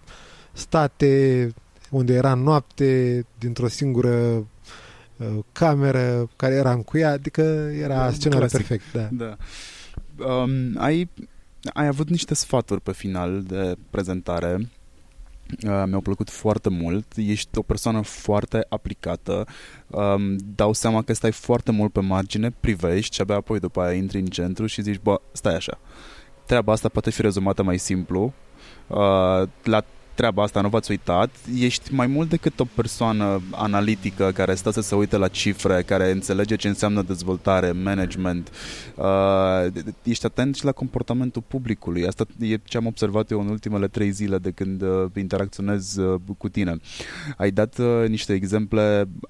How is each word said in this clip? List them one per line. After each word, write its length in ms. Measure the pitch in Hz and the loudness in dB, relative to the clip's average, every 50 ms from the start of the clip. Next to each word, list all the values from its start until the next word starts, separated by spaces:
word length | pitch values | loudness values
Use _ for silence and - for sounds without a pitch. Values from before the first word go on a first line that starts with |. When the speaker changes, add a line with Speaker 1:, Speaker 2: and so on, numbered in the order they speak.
| - - - - - - - - - - - | -16 -20 -20 -20 -20 -20 -20 -20 -20 -18 -16
Speaker 1:
state, 1000 | - - - - 160 151 139 - - 147 139 135 139 135 135 127 127 123 117 113 - - _ _ - - - | -14 -4 0 2 2 2 2 2 2 4 4 6 6 6 4 4 4 2 0 -4 -8 -16 _ _ -20 -10 -4
unde 240 | 139 135 123 123 127 | -2 0 2 4 4
era 200 | 123 127 135 131 | 4 4 4 4
noapte, 920 | 123 131 147 156 147 - - - - 139 135 131 127 123 123 123 123 120 - _ - | 4 4 4 4 4 2 -2 -2 2 2 4 4 4 4 2 2 0 -2 -6 _ -6
dintr-o 280 | 117 123 120 - 120 | -6 -4 -2 0 -2
singură, 760 | 113 - - 143 139 123 120 123 120 120 120 120 117 117 113 107 110 - - - - - - - - - - - - - | -2 0 0 -2 0 2 2 4 4 4 4 2 2 2 0 -2 -6 -12 -20 -20 -20 -20 -20 -20 -20 -20 -20 -20 -20 -12
uh, 200 | - 117 110 107 107 - - | -8 -6 -4 -4 -6 -6 -8
cameră 800 | _ - 170 160 147 143 139 139 131 127 123 123 123 120 120 117 - | _ 2 4 4 4 4 4 2 2 2 2 2 0 0 -2 -4 -4
care 180 | - 135 131 135 | -2 0 2 2
era 180 | 139 135 127 | 4 4 2
încuiat, 420 | 123 120 107 - - 156 160 151 143 | 2 0 0 -2 0 2 2 2 0
adică 280 | 139 139 - - - 156 160 156 151 151 147 147 147 | -2 -4 -4 0 0 2 2 2 0 -2 -4 -4 -4
era 240 | 151 143 135 131 127 | -4 0 0 2 2
Speaker 2:
Un 60 | 123 | 2
Speaker 1:
scenariul 380 | - 147 - 156 143 135 135 120 | 0 0 0 2 4 4 4 2
Speaker 2:
clasic. 180 | - 120 101 | 2 0 0
Speaker 1:
perfect, 260 | - 120 101 - - - | -2 -4 -4 -4 -6 -6
da. 140 | 117 110 107 127 120 117 | -6 -4 -4 -6 -6 -6
Speaker 2:
Da. 100 | 110 104 - - - - - - - - - - - - - - - - - - | -8 -10 -12 -12 -14 -14 -16 -16 -18 -18 -20 -20 -16 -14 -14 -14 -14 -10 -6 -4
Um, 500 | 131 127 127 127 127 135 131 127 123 110 | 0 0 0 2 2 0 0 -2 -2 -2
ai, 320 | - - 139 160 170 180 170 - - - - - - - - - - - - - | -2 0 0 2 0 0 -4 -8 -14 -20 -20 -20 -20 -20 -20 -20 -14 -12 -8 -2
ai 140 | - 147 | 0 0
avut 220 | 147 135 143 156 147 | 0 0 0 0 0
niște 240 | 175 165 - - 156 | -2 -2 -2 -2 -4
sfaturi 480 | - - - - 123 - - 101 95 | -4 -2 0 0 0 0 0 -4 -4
pe 100 | - 98 | -4 -6
final 500 | 95 - - 98 92 90 90 87 95 101 | -6 -6 -6 -4 -4 -2 -2 -2 -2 -4
de 340 | 95 92 92 95 95 90 90 - - - | -4 -4 -4 -2 -2 -2 -4 -6 -8 -6
prezentare. 800 | - 101 95 92 92 92 - - 87 85 85 87 90 95 117 120 - - - - - - - - - - - - - - - - - - - | -4 -4 -2 -2 -4 -4 -4 -4 -2 -2 0 0 -2 -2 -4 -6 -10 -16 -20 -20 -20 -20 -20 -20 -20 -20 -20 -18 -20 -18 -14 -14 -10 -6 -4
Uh, 200 | 104 101 98 95 | -2 0 0 0
mi-au 140 | 95 95 98 | 0 0 -2
plăcut 280 | - 98 98 - 107 - | -2 -2 -2 -4 -4 -6
foarte 400 | - - - 107 104 107 - 101 | -8 -4 -2 0 0 0 0 0
mult. 360 | 92 87 85 82 90 104 110 - - | -2 0 -2 -2 -2 -2 -4 -6 -6
Ești 420 | 113 107 104 104 107 - - - | -4 -2 0 -2 -2 -4 -4 -4
o 40 | 113 | -4
persoană 400 | 104 - 107 101 - 117 113 110 | -2 -2 -2 -2 0 0 0 0
foarte 640 | 101 - - - - - 101 104 110 - - 113 107 - | -2 -4 -10 -6 -2 0 0 0 0 0 -2 -2 -2 -2
aplicată. 760 | 110 104 - - 101 - - 90 87 - - 90 87 95 110 - - - - - - - - | -6 -6 -6 -8 -10 -6 -6 -6 -6 -6 -4 -4 -2 -2 -4 -6 -10 -16 -20 -20 -20 -20 -16
Um, 480 | - - 101 101 101 98 101 101 98 98 95 98 104 101 | -8 -4 -2 0 2 2 2 2 0 -2 -4 -6 -4 0
dau 180 | - 107 107 107 | 2 2 2 2
seama 280 | - - 113 113 110 | 2 2 2 2 2
că 120 | 113 - 117 | 0 0 -2
stai 180 | - - 113 | 0 0 -2
foarte 400 | 110 - - - 120 120 - - | -2 -2 0 0 0 2 2 2
mult 200 | 113 104 104 104 | 2 2 2 2
pe 80 | - 101 | 2 0
margine, 540 | 95 95 95 95 95 - - 107 110 120 - - | 0 2 2 0 0 -2 -2 -2 -2 -2 -2 -2
privești 560 | - 117 104 82 90 85 87 98 107 - - | 0 0 0 2 2 2 2 2 0 -2 -4
și 60 | - | -2
abia 140 | 98 98 104 | 0 0 0
apoi 240 | 101 - - 110 101 | 0 0 -2 -2 -2
după 220 | 87 87 - 92 | -2 -2 -2 0
aia 120 | 90 90 90 | 0 0 0
intri 260 | 92 95 95 95 98 | 0 -2 -2 -2 -2
în 60 | 92 | -2
centru 400 | 90 90 - 87 90 92 - 110 | -2 -2 -2 -2 -2 -2 -2 -4
și 160 | 107 - - | -4 -4 -4
zici, 180 | 101 104 101 98 104 | -4 -2 -4 0 2
"Bă, 180 | 107 101 - - - | 2 2 2 -2 -8
stai 240 | - - - 104 82 | -10 -4 -2 0 0
așa. 240 | 85 - - - - - - - - - - - - - - - - - | 0 -4 -8 -10 -12 -16 -20 -20 -20 -20 -20 -20 -20 -20 -20 -20 -16 -2
Treaba 260 | - 123 120 104 107 | 0 2 2 4 2
asta 180 | 110 - - 110 | 2 2 0 0
poate 200 | - 107 - 113 | -2 0 -2 0
fi 120 | - - | 0 0
rezumată 420 | 107 104 90 98 95 98 95 - 98 | 0 2 2 2 0 0 0 2 0
mai 140 | 92 90 | 0 0
simplu. 560 | 92 - - 92 92 87 - 90 92 104 131 - - - - - - - - - - - | 0 -2 -2 -2 -2 -2 -2 0 0 0 -2 -4 -8 -18 -20 -20 -20 -20 -20 -20 -18 -12
Uh, 100 | - - 104 101 98 98 95 92 92 95 92 95 92 - - - | -4 0 2 4 4 4 4 4 4 4 2 0 -2 -4 -4 0
la 200 | 113 110 107 - - - - - - - | 2 2 2 2 -2 -10 -20 -20 -8 -2
treaba 300 | - 117 113 95 101 104 | 0 0 2 2 2 0
asta 180 | 104 - 101 | 0 0 0
nu 80 | 98 101 | 0 2
v-ați 220 | 110 113 - - | 0 0 0 0
uitat." 380 | 104 92 - - 87 90 110 131 - - - - 123 123 | -4 -2 0 0 2 2 2 0 -2 -8 -8 -4 0 0
Ești 340 | 123 123 - - - - 139 | 2 2 0 -2 -4 -2 0
mai 140 | 131 123 | 0 2
mult 220 | 131 139 151 165 156 | 2 2 0 0 0
decât 300 | 170 160 - 156 - - | 0 0 0 -2 0 0
o 60 | 131 120 - | -2 -2 -2
persoană 680 | - 113 110 - - 120 113 107 107 104 101 98 95 90 95 | -2 -4 -2 -2 -2 0 0 2 2 2 0 0 -2 -4 -6
analitică 800 | - - 107 104 101 101 101 107 110 98 - 101 95 - 98 95 95 | -6 -4 -2 0 2 2 2 2 2 0 -2 -4 0 2 2 2 2
care 220 | - 95 92 92 | 2 2 0 0
stă 140 | 92 - 110 | 0 0 0
să 120 | 104 117 | 0 0
se 140 | 107 - - | -2 0 2
uite 220 | 101 104 - - | 2 2 4 2
la 100 | 101 95 | 2 2
cifre, 560 | 92 - - - 104 98 - - 98 92 90 87 | 0 0 0 0 0 0 2 2 2 2 2 2
care 280 | - 98 95 92 92 | 2 2 2 4 2
înțelege 440 | 92 98 95 - 95 95 104 104 110 | 2 0 0 0 0 0 2 0 0
ce 120 | 101 - | 0 0
înseamnă 340 | 101 98 - - 104 104 104 | -2 0 0 0 0 2 0
dezvoltare, 680 | 95 87 95 85 90 92 92 87 - 101 95 92 90 87 | 0 -2 -4 -4 -2 -2 -4 0 2 2 4 4 4 2
management. 800 | 87 90 92 98 101 95 92 85 85 90 92 90 87 87 80 - - - - - - - - - - | 0 0 0 0 0 0 -2 -2 -2 -2 -2 -2 -2 -4 -6 -8 -14 -16 -14 -14 -14 -14 -16 -12 -6
Uh, 880 | - - 98 98 98 98 98 98 95 95 92 92 92 90 92 95 92 76 107 - - - | -2 0 2 4 4 4 4 4 4 4 4 2 2 2 0 -2 -4 -8 -10 -12 -4 -2
ești 220 | 120 117 - - | -2 -2 0 -2
atent 300 | 113 - - 127 139 135 | -2 0 0 0 0 -2
și 100 | - - | 0 -2
la 60 | 139 | -2
comportamentul 720 | 131 - 135 127 - 123 117 - 120 127 127 127 - 120 110 | -2 -2 -4 -4 -4 -4 -2 -2 -2 -2 -2 -2 -4 -6 -8
publicului. 600 | - - 135 123 110 107 - - 92 85 87 85 | -6 -6 -4 -2 -4 -4 -4 -4 -4 -2 0 0
Asta 180 | 90 - - 113 - - - | 0 0 -2 -4 -4 -4 -4
e 200 | 117 107 110 107 - | -2 -2 -2 -2 -4
ce 140 | - - | -4 -4
am 80 | 117 113 | -2 -2
observat 460 | 117 113 - 113 104 98 107 107 - | -2 -2 -2 -2 0 2 0 0 0
eu 100 | 113 104 | -2 -2
în 60 | 101 | -2
ultimele 400 | 101 107 104 - 104 104 101 98 | -2 -4 -4 -4 -2 0 0 0
trei 240 | 95 - 104 104 101 | 0 0 0 0 0
zile 260 | 98 92 104 98 98 | 0 -2 -2 0 0
de 140 | 92 90 95 | 0 -2 -4
când, 300 | 90 - 98 95 95 92 | -4 -4 -4 -4 -2 -2
uh, 240 | 98 92 92 95 92 92 95 | 0 0 0 0 0 -2 -2
interacționez, 800 | 101 98 90 101 95 101 101 - - 98 101 104 98 92 98 101 | -4 -2 -2 -2 -2 -2 -4 -4 -4 -2 -2 -2 -2 -4 -4 -2
uh, 260 | 98 92 92 92 90 90 98 98 | 0 2 2 0 0 -2 -6 -8
cu 120 | - - 101 | -6 -6 -4
tine. 300 | - 104 98 87 82 82 - - - - - - - - - 147 135 | -2 -2 -2 0 -2 -4 -8 -12 -14 -14 -14 -14 -14 -12 -10 -10 -2
Ai 140 | - 101 101 | 0 0 2
dat, 260 | 98 101 107 113 - | 2 2 0 0 0
uh, 300 | - 123 120 117 117 113 | 0 2 2 4 2 2
niște 260 | 110 110 107 - - 101 | 2 0 -2 0 0 0
exemple, 720 | 95 98 92 104 107 107 101 113 107 107 104 104 101 101 95 - - - | 0 0 0 0 0 0 2 2 4 4 4 4 2 2 0 -4 -10 -8